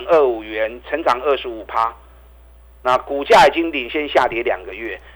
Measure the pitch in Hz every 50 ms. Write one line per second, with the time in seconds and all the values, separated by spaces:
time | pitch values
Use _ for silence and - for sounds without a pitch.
0 | 123 131 170 156 143 127 117 110 107 107 107 110 110 110 120 123 - - 143 151
1 | 165 151 123 127 131 151 139 127 - 127 117 110 98 - - 113 113 117 - -
2 | - - - - - - - - - - - - - - - - - 127 127 131
3 | - - 143 139 285 - 226 190 170 - - 165 165 165 156 139 120 117 - 156
4 | 147 139 - - 127 120 117 113 120 120 98 90 92 95 95 104 117 110 95 -
5 | - - -